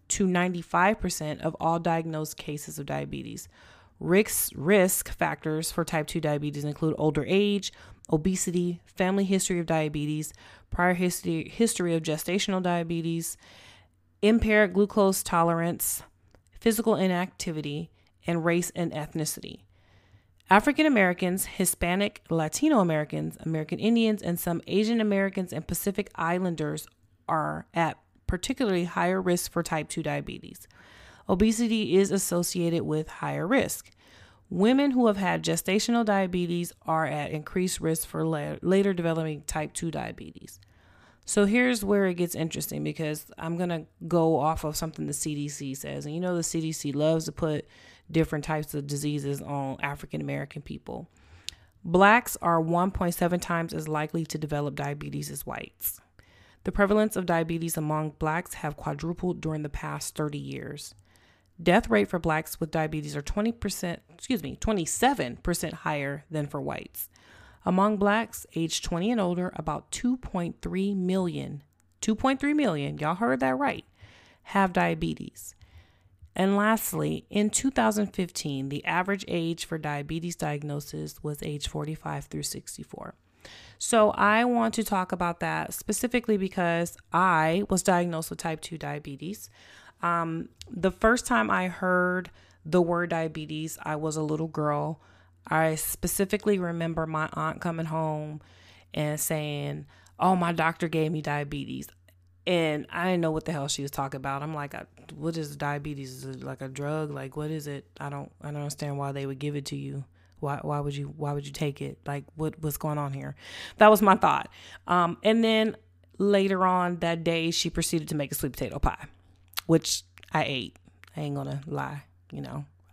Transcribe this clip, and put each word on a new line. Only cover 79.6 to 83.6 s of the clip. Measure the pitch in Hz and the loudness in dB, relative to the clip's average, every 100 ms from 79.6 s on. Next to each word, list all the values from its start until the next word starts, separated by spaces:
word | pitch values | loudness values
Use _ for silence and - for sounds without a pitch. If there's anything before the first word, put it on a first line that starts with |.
| - | -6
for | 160 | -6
diabetes | 156 147 143 160 175 170 | -4 -6 -4 -6 -6 -4
diagnosis | 151 147 147 143 147 156 151 - | -4 -4 -4 -6 -6 -8 -10 -8
was | 151 147 | -8 -6
age | 156 147 - | -6 -6 -6
forty-five | 156 151 156 156 143 143 | -6 -6 -6 -6 -8 -8
through | 151 | -8
sixty-four. | 147 - - - - - - - _ _ - - | -6 -8 -10 -14 -14 -14 -14 -16 _ _ -20 -20